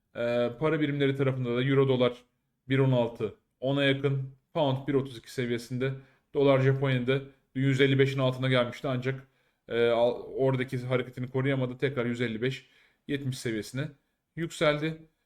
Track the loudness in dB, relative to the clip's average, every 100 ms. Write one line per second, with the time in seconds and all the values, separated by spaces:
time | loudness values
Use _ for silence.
0 | _ -6 -2 0 0 0 0 0 0 2
1 | 0 2 0 0 -2 0 2 4 4 4
2 | 2 0 -10 _ _ _ -2 2 4 4
3 | 0 -2 -6 -8 _ _ -2 2 2 2
4 | 0 -2 -4 -12 _ -2 0 0 0 -2
5 | -2 -8 -12 -6 -4 -4 -4 -4 -4 -4
6 | -12 _ _ 2 4 6 4 2 2 0
7 | 2 0 -2 -14 _ -2 2 4 4 4
8 | 2 2 -2 0 0 2 0 -4 -6 -4
9 | -4 -6 -12 _ _ _ -6 2 2 4
10 | 2 0 -6 -2 0 0 -2 -6 -2 -2
11 | -2 -8 -6 -2 -2 0 -2 -2 -4 -2
12 | -2 -2 -4 -2 -4 -4 -12 _ _ _
13 | -8 -6 -4 -6 -4 -4 -6 -8 -8 -10
14 | _ _ _ -10 -10 0 0 0 -2 -6
15 | -14 _